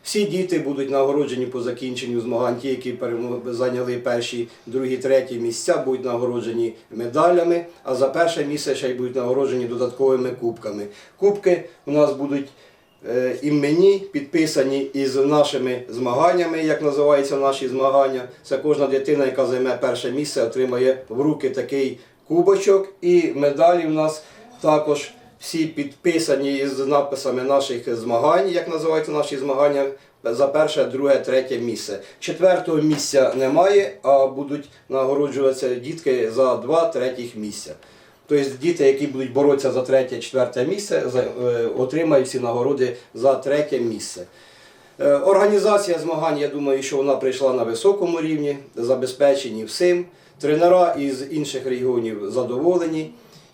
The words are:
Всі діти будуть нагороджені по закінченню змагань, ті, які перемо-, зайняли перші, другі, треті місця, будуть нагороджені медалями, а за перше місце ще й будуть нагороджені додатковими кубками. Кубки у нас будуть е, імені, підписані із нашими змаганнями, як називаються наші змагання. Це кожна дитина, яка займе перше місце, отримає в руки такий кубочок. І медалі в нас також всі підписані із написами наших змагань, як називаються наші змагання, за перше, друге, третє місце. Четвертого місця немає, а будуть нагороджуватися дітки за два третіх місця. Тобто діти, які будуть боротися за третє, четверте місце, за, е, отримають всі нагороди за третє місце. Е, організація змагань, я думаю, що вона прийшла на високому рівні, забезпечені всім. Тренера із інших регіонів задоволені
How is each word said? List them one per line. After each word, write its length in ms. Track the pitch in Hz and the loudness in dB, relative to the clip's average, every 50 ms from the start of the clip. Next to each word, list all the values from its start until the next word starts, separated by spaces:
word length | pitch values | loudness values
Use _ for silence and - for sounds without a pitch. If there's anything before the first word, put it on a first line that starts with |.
| _ | _
Всі 220 | - - 214 208 | -6 -2 -2 -2
діти 340 | 160 160 185 185 180 175 156 | 0 -2 -2 -2 -2 -2 -2
будуть 320 | 139 135 139 135 139 135 | -2 -2 -4 -4 -4 -2
нагороджені 540 | 139 139 135 139 139 147 143 120 127 123 127 | 0 0 2 2 2 0 0 0 -2 -4 -4
по 160 | 123 - 127 | -4 -6 -6
закінченню 600 | 117 127 123 - 131 127 123 123 135 120 120 120 | -6 -6 -6 -6 -8 -8 -8 -8 -6 -6 -4 -4
змагань, 340 | 113 120 120 117 127 120 120 | -4 -2 -2 -2 0 -2 -2
ті, 120 | 120 131 139 | -2 -4 -4
які 240 | 127 120 - 123 | -6 -4 -6 -8
перемо-, 640 | 117 - 131 117 117 113 120 123 120 123 117 127 120 | -8 -6 -6 -6 -6 -6 -6 -6 -8 -8 -8 -8 -4
зайняли 440 | 117 127 127 123 123 123 123 123 120 | -2 -2 -2 -2 -2 -4 -4 -4 -4
перші, 500 | 120 131 120 120 117 - - 120 117 113 - - _ | -4 -2 -2 -2 -4 -4 -6 -6 -8 -8 -10 -16 _
другі, 320 | 120 117 131 131 127 131 123 | -8 -4 -4 -2 -2 -4 -2
треті 420 | - 131 135 131 127 - 127 117 | 0 2 2 2 2 0 -4 -4
місця, 380 | 117 117 117 - - - - - | -4 -4 -4 -4 -2 0 0 0
будуть 280 | 131 131 131 120 117 | 0 -2 -4 -2 -4
нагороджені 680 | 123 123 120 123 123 120 120 107 113 113 117 117 113 110 - - _ | -4 -4 -2 -2 -2 -4 -4 -4 -4 -4 -2 -4 -4 -6 -10 -16 _
медалями, 760 | - 107 120 120 120 147 160 175 175 175 170 170 175 170 170 - - - _ | -12 -10 -8 -4 0 2 4 4 4 4 2 2 0 0 -2 -6 -14 -16 _
а 120 | 135 131 | -6 -2
за 120 | 120 135 131 | 0 0 0
перше 360 | - 165 170 170 165 151 147 | 2 2 0 0 0 -2 -4
місце 300 | 143 147 143 - 147 135 | -4 -4 -4 -4 -4 -4
ще 140 | - 135 127 | -2 -4 -4
й 40 | 123 | -4
будуть 220 | 123 127 123 123 | -4 -6 -4 -4
нагороджені 500 | 131 123 123 127 135 139 127 123 127 123 | -4 -2 0 0 0 0 0 -2 -2 -4
додатковими 640 | 120 123 120 127 123 120 - 135 135 131 123 127 127 | -4 -4 -4 -4 -4 -2 0 2 2 2 2 0 -2
кубками. 540 | 123 - 117 117 113 - - 110 101 104 101 101 - - - - _ _ | -4 -4 -4 -4 -4 -4 -8 -10 -8 -8 -10 -12 -14 -18 -20 -20 _ _
Кубки 520 | 190 202 202 202 - 190 175 165 160 - - _ _ | 2 2 2 2 2 2 2 2 0 -6 -18 _ _
у 60 | - | -2
нас 220 | 143 151 147 139 127 | 2 4 4 4 2
будуть 360 | 127 143 139 143 139 139 - - _ - _ _ _ _ _ _ _ - - | 0 -4 -2 -2 -4 -4 -8 -12 _ -20 _ _ _ _ _ _ _ -10 -4
е, 260 | 123 127 127 127 123 - | -2 -2 0 -2 -2 -4
імені, 580 | 135 147 151 147 143 147 156 170 185 196 202 196 | -2 0 0 2 2 2 4 4 6 6 4 4
підписані 800 | - - - 147 139 - - 165 156 151 - 151 131 135 135 139 | 0 -6 -6 -8 -6 -2 0 0 0 2 2 0 0 2 0 -2
із 360 | 135 135 - 139 135 131 123 | -4 -4 -4 -2 -2 0 0
нашими 680 | 139 135 143 151 151 143 143 - 131 127 127 127 123 123 - | 2 2 4 4 4 4 2 0 -2 -2 -2 -4 -4 -6 -10
змаганнями, 720 | 110 120 127 120 120 131 156 175 180 180 170 165 165 160 160 | -8 -4 -4 -2 0 2 4 4 4 2 0 0 -2 -2 0
як 180 | 156 147 143 | 0 0 0
називаються 560 | 156 147 135 143 147 147 147 139 135 135 143 139 | 0 0 0 2 4 4 4 4 2 0 -2 0
наші 300 | 139 139 135 131 135 127 | 0 0 0 0 -4 -4
змагання. 540 | 123 135 135 135 135 139 135 131 131 127 120 - - - _ | -2 0 0 2 4 4 4 2 0 -4 -6 -10 -14 -20 _
Це 140 | - 143 135 | -6 -6 -2
кожна 300 | 139 151 147 143 143 131 | 0 0 0 2 2 0
дитина, 380 | 131 135 135 - 147 143 139 | 0 0 0 0 2 2 2
яка 200 | 131 - - 131 | 0 0 0 0
займе 320 | 120 127 127 127 131 120 - | 0 0 0 0 -2 -2 0
перше 340 | 143 131 120 117 - 123 | -2 -2 -2 -2 -4 -4
місце, 320 | 120 143 147 143 - 135 117 | -4 -4 -4 -4 -2 -2 -2
отримає 540 | 113 - 127 131 123 123 123 127 131 131 131 - - | 0 0 0 0 0 0 2 2 2 2 0 -4 -6
в 120 | 110 120 | -4 0
руки 280 | 139 156 151 - - 131 | 0 0 0 0 -2 -2
такий 500 | - - - - 139 139 135 131 120 - - - _ _ _ - | -2 -4 -4 -4 -2 -2 -2 -2 -4 -8 -14 -20 _ _ _ -2
кубочок. 640 | 156 170 175 190 196 180 - 214 190 196 190 - - _ | 0 2 4 4 4 4 4 4 4 4 4 0 -6 _
І 300 | - 175 175 175 160 151 - | 0 4 4 4 4 2 0
медалі 520 | 139 143 143 143 135 165 170 180 175 160 156 | 0 0 0 2 4 6 6 6 4 2 0
в 40 | |
нас 320 | 156 156 156 156 156 - - - - - - - - - | 0 0 0 0 -2 -4 -10 -18 -20 -20 -20 -20 -16 -2
також 500 | - 156 151 151 151 147 147 143 - - - - - - - _ | 2 2 2 4 2 0 -2 -2 -4 -8 -14 -20 -20 -20 -20 _
всі 260 | - - - 165 156 | -14 -6 -2 -2 -2
підписані 920 | 151 - 147 143 139 - - - 180 165 160 - 147 139 131 139 139 139 139 | -2 -2 -6 -8 -8 -10 -2 0 0 2 2 2 2 0 0 0 0 -2 -2
із 220 | 139 139 131 127 | -2 -2 -2 -4
написами 640 | 139 135 147 143 143 - 135 131 - 135 123 127 127 | -2 2 2 2 2 0 -4 -4 -4 -4 -4 -2 0
наших 520 | 135 139 139 - - 123 117 117 123 120 | 2 2 2 2 0 -4 -6 -4 -4 -6
змагань, 540 | 113 110 123 120 117 127 156 170 180 196 190 | -4 -4 -2 0 2 2 4 4 4 2 0
як 180 | 170 170 - 175 | 0 -2 -4 -4
називаються 440 | 160 156 156 165 156 156 156 151 | -4 -4 -2 0 0 0 -2 -2
наші 260 | 151 147 143 147 147 135 | -2 -2 -2 -2 -4 -4
змагання, 480 | 139 143 135 131 143 147 143 139 139 139 139 - - _ _ _ - | -4 -2 0 2 2 2 2 2 -2 -2 -4 -10 -16 _ _ _ -6
за 240 | 117 120 123 139 139 | -6 0 0 0 2
перше, 380 | 139 151 156 147 - 147 131 | 2 2 0 0 2 0 0
друге, 300 | 120 131 131 143 139 135 | 0 0 -2 2 2 2
третє 440 | 127 - - 127 131 127 - 131 117 | 2 2 0 0 0 0 0 -4 -4
місце. 400 | 117 120 110 101 - - 101 98 - - - - | -4 -4 -6 -6 -8 -10 -10 -10 -12 -16 -18 -12
Четвертого 580 | - - 165 160 175 185 180 165 - 175 160 151 | -10 -8 -2 2 4 4 4 4 2 0 0 0
місця 560 | 147 156 151 143 - - - 139 131 120 117 131 | 2 2 0 0 -2 0 2 4 4 4 2 0
немає, 600 | 135 131 143 160 180 196 202 202 - - - - | 0 2 4 4 4 6 6 4 2 2 -2 -4
а 260 | - 131 139 135 135 131 | 2 4 4 4 4 2
будуть 420 | 131 135 139 139 143 147 - - - _ _ - | 0 -4 -6 -6 -8 -8 -8 -12 -20 _ _ -4
нагороджуватися 840 | 127 135 135 131 143 143 147 139 120 135 139 135 131 - 135 127 123 | -2 0 0 2 2 2 0 0 0 2 2 2 2 2 0 -2 -2
дітки 560 | 123 123 143 160 160 - 143 131 123 113 110 | -4 -6 -8 -10 -4 -2 0 0 2 0 0
за 260 | 110 127 131 131 120 110 | 2 2 2 2 2 0
два 280 | 110 123 156 165 165 | -2 0 2 2 2
третіх 500 | - - 123 127 131 127 127 120 - - | 0 0 -2 -4 -4 -4 -6 -10 -12 -10
місця. 380 | 107 107 104 101 - - - 90 - - - - - _ _ _ _ _ - | -10 -10 -10 -10 -12 -14 -16 -16 -18 -20 -20 -20 -20 _ _ _ _ _ 0
Тобто 220 | 151 143 139 135 123 123 | 0 0 0 0 -4 -4
діти, 240 | 135 175 170 - 143 | -2 -2 0 4 4
які 220 | 135 135 139 147 139 | 4 4 2 0 -4
будуть 260 | 131 131 131 120 117 | -4 -6 -6 -2 0
боротися 380 | 139 147 147 135 - - 135 | 2 4 4 4 2 2 0
за 100 | 123 127 | -2 -2
третє, 380 | 127 - 131 131 127 - 127 117 | 0 2 2 2 2 2 -4 -8
четверте 460 | - - - 131 123 120 - 151 127 | -8 -4 -2 0 0 0 0 -2 -2
місце, 380 | 156 196 208 - - 180 - 127 127 | -2 -2 -4 -4 -2 -2 -2 -2 0
за, 100 | 123 127 | 0 -2
е, 480 | 117 117 - 123 123 123 120 117 117 113 - 123 | -2 -2 -4 -4 -2 -2 0 0 -2 -2 -2 -2
отримають 500 | 127 127 143 156 165 156 147 135 127 127 | -2 -2 -2 -2 0 2 2 2 2 0
всі 120 | - 127 | -2 -4
нагороди 560 | 120 120 117 123 120 139 139 127 127 123 117 - - _ - | -4 -2 -2 0 0 0 0 0 0 -2 -2 -6 -14 _ -8
за 220 | 113 123 139 135 | 0 2 2 2
третє 440 | 123 - 143 139 147 151 147 147 123 | 2 0 0 0 0 0 0 -2 -2
місце. 460 | 120 117 107 101 - - - - 90 - _ - - - - - - - - _ - _ _ - | -2 -2 -4 -6 -8 -12 -12 -14 -16 -16 _ -20 -20 -20 -20 -20 -20 -20 -20 _ -20 _ _ 0
Е, 140 | 139 143 143 | 2 2 4
організація 840 | 143 - 190 196 190 208 208 208 202 196 214 202 202 196 180 170 156 | 4 4 4 4 6 6 4 4 4 4 4 4 2 2 0 -2 -2
змагань, 380 | 147 170 165 156 160 160 151 143 | -2 -4 -4 -2 -2 -2 0 0
я 100 | 147 139 | -2 -4
думаю, 360 | 135 147 143 139 135 135 135 | -4 -4 -2 0 0 0 0
що 140 | - 151 139 | -2 -2 0
вона 180 | 135 139 135 | 0 0 0
прийшла 380 | - - 131 123 - 139 131 123 | 0 0 -2 0 0 0 0 2
на 100 | 127 117 | 0 0
високому 580 | 113 113 - - 196 202 202 185 170 170 165 | -2 -2 2 2 2 2 2 0 -2 -2 -2
рівні, 360 | 156 160 156 151 147 143 143 139 - - _ | -2 -2 -2 -2 -2 -4 -4 -6 -10 -14 _
забезпечені 880 | 120 117 120 131 123 127 127 - - 143 143 135 139 - 123 107 110 110 | -6 -2 0 0 0 -2 -4 -2 2 4 4 4 2 0 -6 -8 -8 -8
всім. 400 | 107 - - 180 180 180 175 180 180 - _ _ _ _ _ | -10 -4 0 2 2 2 2 -2 -6 -12 _ _ _ _ _
Тренера 560 | - 143 151 156 170 175 185 180 180 170 - 143 | -2 0 2 4 4 6 6 6 6 4 2 0
із 260 | 143 139 131 123 139 139 | -2 -4 -4 -6 -8 -6
інших 340 | 160 151 147 143 - 135 123 | -6 -6 -6 -4 -6 -6 -4
регіонів 680 | 131 127 123 127 127 120 117 113 113 107 101 101 98 | -4 -4 -2 0 0 0 0 -2 -4 -6 -6 -8 -4
задоволені 800 | 107 127 123 110 123 127 151 175 180 175 165 160 160 156 156 156 - - - - - - - _ | -4 -4 -2 -2 -4 0 0 2 2 2 0 -2 -2 -4 -6 -6 -10 -16 -20 -20 -20 -20 -20 _